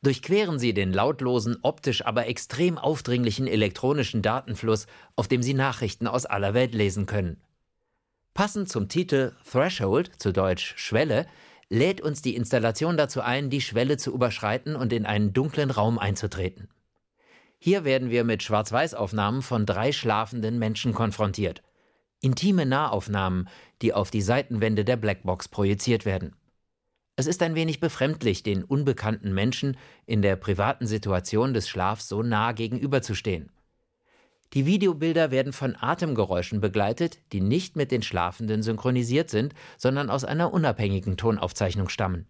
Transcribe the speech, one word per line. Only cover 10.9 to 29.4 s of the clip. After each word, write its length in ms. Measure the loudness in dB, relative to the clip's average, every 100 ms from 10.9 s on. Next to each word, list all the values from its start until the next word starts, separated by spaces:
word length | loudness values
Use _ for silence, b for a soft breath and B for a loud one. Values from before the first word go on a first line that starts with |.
| 0 2 0 -2 B B B B
lädt 320 | 2 2 0
uns 200 | -4 -2
die 140 | -4
Installation 600 | -2 0 2 2 0 0 2
dazu 240 | 0 0
ein, 280 | -2 -2 0
die 120 | -2
Schwelle 360 | -2 0 0 0
zu 160 | -2
überschreiten 600 | 0 0 0 -2 -2 -4
und 180 | -4 -2
in 140 | 0 0
einen 260 | 2 2
dunklen 380 | 2 0 0 0
Raum 280 | 2 2 2
einzutreten. 680 | 0 -2 -4 -4 -6 -6 -20 _ _ _ _ b b b b b
Hier 260 | 0 2
werden 260 | 2 0 2
wir 140 | 2
mit 180 | 2 0
Schwarz-Weiß-Aufnahmen 1000 | 2 0 2 0 0 -2 -2 0 0 0
von 260 | -2 0 0
drei 260 | 0 0
schlafenden 680 | 0 0 0 0 -4 -4 -2
Menschen 360 | -2 -2 -2
konfrontiert. 680 | 0 -2 0 -2 0 -4 -4 _ _ _ _ _ _
Intime 460 | 0 2 4 4 4
Nahaufnahmen, 840 | 2 0 -2 -2 0 0 0 -4 B B B
die 120 | 0
auf 160 | 0 0
die 120 | 0
Seitenwände 600 | 2 0 0 -2 0 2
der 120 | 0 0
Blackbox 520 | 0 -2 -4 -4 -6
projiziert 560 | 0 2 2 0 0
werden. 300 | 0 -4 -4 -12 _ _ _ _ _ _ _ -4
Es 100 | -2
ist 160 | 2
ein 120 | 0
wenig 240 | 2 0 0
befremdlich, 640 | -2 0 -2 2 0 0
den 220 | 0 -2
unbekannten 680 | 0 0 2 0 -2 -2 -2
Menschen 440 | 0